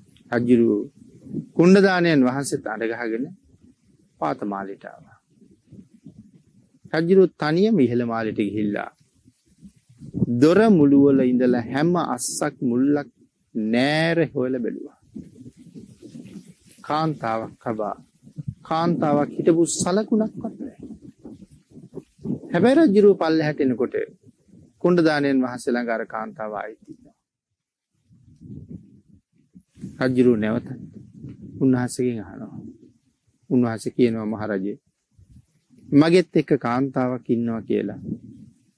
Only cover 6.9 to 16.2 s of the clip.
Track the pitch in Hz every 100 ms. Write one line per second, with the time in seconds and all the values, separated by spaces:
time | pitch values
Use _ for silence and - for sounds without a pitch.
6.9 | 160 170 190 180 - 151 165 214 202 120
7.9 | 120 120 113 110 113 101 104 104 104 -
8.9 | - _ _ _ _ _ _ - _ _
9.9 | - - - - 120 151 180 220 180 143
10.9 | 143 143 135 127 123 123 123 113 135 165
11.9 | 175 139 123 - - 151 - 123 120 139
12.9 | 147 143 _ _ _ _ 117 107 120 139
13.9 | 156 165 170 139 143 127 131 104 - -
14.9 | _ _ - - - - - - - -
15.9 | - - -